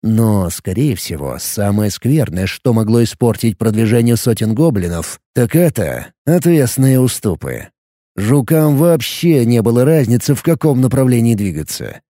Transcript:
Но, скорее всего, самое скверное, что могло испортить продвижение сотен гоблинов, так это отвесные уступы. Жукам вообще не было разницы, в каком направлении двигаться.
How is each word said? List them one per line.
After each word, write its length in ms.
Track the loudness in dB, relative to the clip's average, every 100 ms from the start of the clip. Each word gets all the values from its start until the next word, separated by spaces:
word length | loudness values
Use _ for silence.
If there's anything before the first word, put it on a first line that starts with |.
Но, 480 | 0 0 2 0 -2
скорее 460 | -6 -8 -4 -2 -4
всего, 400 | -8 -8 -8 -10
самое 520 | -10 -4 -2 0 -2
скверное, 560 | -4 -2 0 0 -2 -4
что 260 | -2 0
могло 320 | 0 2 2
испортить 520 | 0 0 -2 0 -2 -2
продвижение 600 | -2 0 2 2 2 0
сотен 380 | 0 -2 -2
гоблинов, 640 | 0 0 0 -2 -4 -8 -12 _
так 200 | -2 0
это 580 | 2 0 0 -6 -6 -12 _ 0
отвесные 720 | 0 4 2 2 2 2 4
уступы. 720 | 2 0 -4 -4 -8 -10 -14 _ _ _ _ -8
Жукам 600 | 0 0 2 2 2 2
вообще 680 | 2 2 -2 -2 2 2
не 180 | 4 2
было 220 | 2 2
разницы, 500 | 2 2 2 0 0
в 80 | -2
каком 380 | 0 0 0 2
направлении 540 | 2 2 2 2 2
двигаться. 680 | 0 -2 -4 -8 -10 -12 -14 _